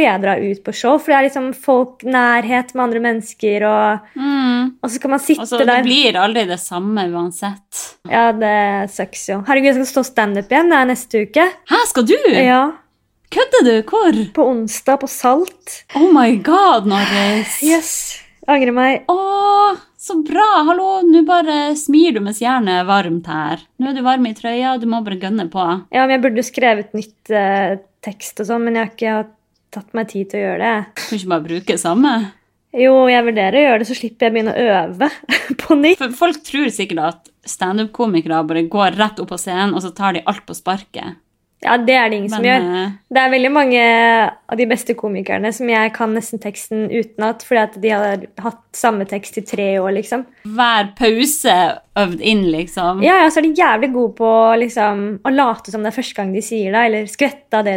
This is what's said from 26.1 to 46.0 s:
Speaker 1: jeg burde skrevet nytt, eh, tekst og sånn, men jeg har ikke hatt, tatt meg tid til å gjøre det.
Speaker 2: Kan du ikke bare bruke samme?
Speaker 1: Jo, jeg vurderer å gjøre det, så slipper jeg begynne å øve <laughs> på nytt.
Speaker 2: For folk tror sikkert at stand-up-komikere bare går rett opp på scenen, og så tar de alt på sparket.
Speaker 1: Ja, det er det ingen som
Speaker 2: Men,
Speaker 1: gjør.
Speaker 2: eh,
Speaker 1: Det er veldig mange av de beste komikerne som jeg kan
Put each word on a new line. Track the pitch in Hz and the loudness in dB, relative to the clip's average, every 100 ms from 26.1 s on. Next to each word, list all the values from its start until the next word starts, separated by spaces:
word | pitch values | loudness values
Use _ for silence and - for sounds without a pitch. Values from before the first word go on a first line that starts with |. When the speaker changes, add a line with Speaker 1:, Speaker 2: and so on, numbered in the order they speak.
| 269 | 2
Speaker 1:
jeg | |
burde | 254 220 | 0 0
skrevet | 247 - 240 214 208 | -4 0 2 2 -2
nytt, | 214 - _ - | -10 -10 _ -4
eh, | 214 196 196 190 196 - _ | -2 0 0 -2 -4 -10 _
tekst | - 190 - - | -16 -14 -12 -10
og | 202 | -6
sånn, | 233 | -4
men | 233 | -2
jeg | 226 226 | -2 -4
har | - | -4
ikke | 220 214 | -4 -4
hatt, | 214 _ _ _ _ | -6 _ _ _ _
tatt | 208 196 | -20 -10
meg | 226 226 | -8 -6
tid | 196 196 | -6 -6
til | 208 | -6
å | 196 | -4
gjøre | 175 | -2
det. | 226 220 - - | -2 -2 -6 -12
Speaker 2:
Kan | - | -10
du | 214 | -8
ikke | 185 | -4
bare | 165 156 | -4 -4
bruke | 170 196 - | -6 -4 -4
samme? | 170 190 285 226 196 - _ _ _ | 0 2 2 2 -4 -10 _ _ _
Speaker 1:
Jo, | 254 262 262 254 | 2 4 6 6
jeg | 247 | 4
vurderer | 233 214 190 247 | 2 0 2 4
å | 294 | 4
gjøre | 220 | 2
det, | 220 | 0
så | 247 | -6
slipper | 226 - 226 | -8 -2 0
jeg | |
begynne | 226 220 - | 0 -2 0
å | 233 | 2
øve | 196 170 180 294 - - | 2 0 -2 -4 -4 -4
<laughs> | - - - | -4 -4 -6
på | - 302 | 2 4
nytt. | 302 370 | 4 2
Speaker 2:
For | 262 | -2
folk | 247 349 302 | 0 0 0
tror | - 277 277 | -6 -4 -2
sikkert | - 196 165 156 | -4 -6 -4 -4
at | - _ _ - | -6 _ _ -16
stand-up-komikere | - 185 202 214 - 226 170 160 160 156 | -6 -4 -2 -4 -2 0 0 0 -2 -2
bare | 165 165 | -2 -2
går | 208 190 180 | 0 0 0
rett | 214 214 | -2 -4
opp | 185 | -10
på | 180 | -10
scenen, | - 180 202 | -6 -2 -2
og | 180 | -2
så | 185 | -6
tar | 175 196 180 | -4 -4 -2
de | - | -4
alt | 196 - | -6 -8
på | 170 | -10
sparket. | - 190 - - - 170 _ _ _ _ | -6 -6 -8 -16 -14 -16 _ _ _ _
Speaker 1:
Ja, | - 240 | -2 0
det | 233 | 2
er | 262 226 | 2 2
det | 208 | -2
ingen | 202 | -4
som | 220 | -2
Speaker 2:
Men, | 240 262 | 0 2
Speaker 1:
gjør. | - 180 190 | 0 -4 -6
Speaker 2:
eh, | 196 - | -10 -4
Speaker 1:
Det | 262 | 0
er | 262 | 2
veldig | 262 254 | 2 2
mange | 294 269 247 233 226 233 226 208 - - | 2 2 4 4 4 4 4 2 -2 -8
av | 226 | -2
de | |
beste | 240 240 - 233 | 0 -2 -2 -4
komikerne | 214 190 190 190 214 | -4 -6 -4 -4 -4
som | 226 240 | -4 -2
jeg | 226 220 | 0 0
kan | 220 | -2